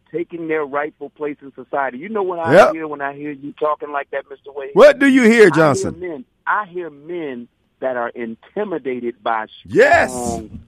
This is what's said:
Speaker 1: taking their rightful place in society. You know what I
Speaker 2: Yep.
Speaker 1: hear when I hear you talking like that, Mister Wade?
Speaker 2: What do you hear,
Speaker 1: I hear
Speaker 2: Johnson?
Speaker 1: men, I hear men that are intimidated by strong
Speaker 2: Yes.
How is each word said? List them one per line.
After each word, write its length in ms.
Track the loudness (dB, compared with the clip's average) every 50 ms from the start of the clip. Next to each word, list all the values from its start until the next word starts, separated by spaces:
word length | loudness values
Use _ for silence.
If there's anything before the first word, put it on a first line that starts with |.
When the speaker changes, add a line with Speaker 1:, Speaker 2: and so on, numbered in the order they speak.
| _ _
Speaker 1:
taking 360 | -10 -10 -8 -8 -10 -10 -6
their 180 | -4 -4 -4 -4
rightful 460 | -4 -6 -6 -6 -6 -10 _ -16 -18
place 260 | -12 -10 -10 -10 -10 -12
in 120 | -16 -20 -20
society. 460 | -20 -12 -6 -4 -4 -4 -4 -6 -10
You 100 | -10 -8
know 140 | -4 -4 -4
what 160 | -4 -4 -4
I 140 | 0 2 4
Speaker 2:
Yep. 180 | 4 4 2 0
Speaker 1:
hear 140 | -4 -8
when 140 | -10 -8 -8
I 120 | -8 -10 -10
hear 180 | -10 -12 -12
you 220 | -12 -12 -14 -16 -8
talking 380 | -6 -4 -4 -4 -6 -8 -8
like 180 | -8 -8 -8 -8
that, 160 | -8 -10 -10 _
Mister 200 | -16 -20 _ -16
Wade? 200 | -12 -12 -12 0 6
Speaker 2:
What 240 | 8 8 8 8
do 100 | 6 4
you 160 | 4 6 6 6
hear, 80 | 6
Speaker 1:
I 40 | 8
hear 140 | 8 8 8
Speaker 2:
Johnson? 480 | 8 6 4 4 4 2 -2 -4 -6 -8
Speaker 1:
men, 260 | -10 -10 -10 -10 -14 -18 _ _ _
I 180 | -4 -2 -2 -4
hear 240 | -6 -8 -10 -10 -10
men 580 | -12 -16 -14 -12 -10 -8 -8 -8 -10 -12 -14 -16 _ _ _ _ _ _
that 160 | -6 -4 -4
are 120 | -4 -4 -6
intimidated 1120 | -6 -8 -10 -10 -10 -14 _ _ _ -8 -6 -6 -6 -6 -6 -8 -8 -6 -8 -8 -10 _
by 240 | -6 -4 -4 -4 -6 -8 _ -20
strong 140 | -12 -2 2
Speaker 2:
Yes. 680 | 4 4 6 4 2 2 0 -4 -6 -4 -4 -6 -6 -8 -12 -16 -18 -18